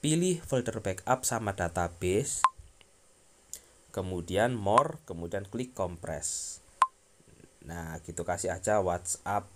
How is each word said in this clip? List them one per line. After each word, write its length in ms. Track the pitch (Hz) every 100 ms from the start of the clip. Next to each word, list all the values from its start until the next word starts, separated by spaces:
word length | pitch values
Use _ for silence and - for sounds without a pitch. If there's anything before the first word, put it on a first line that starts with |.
pilih 400 | 147 160 185 165
folder 400 | - 127 123 110
backup 400 | 98 95 - 127
sama 320 | - 113 107
database, 880 | 95 87 90 85 - 90 101 139 - 1047 - - - - _ - _ _ _ _ - - - _
kemudian 640 | - 92 90 82 92 117
more, 480 | 120 98 113 156 156
kemudian 400 | - 85 85 98
klik 320 | 98 117 127
kompres. 880 | - 92 85 - 73 - - - - - - 1047 _ _ _ - - - _ -
Nah, 320 | 85 82 80 -
gitu, 160 | 80
kasih 320 | 85 87 90
aja 240 | 87 - 107
WhatsApp 720 | 90 87 - - - 101 92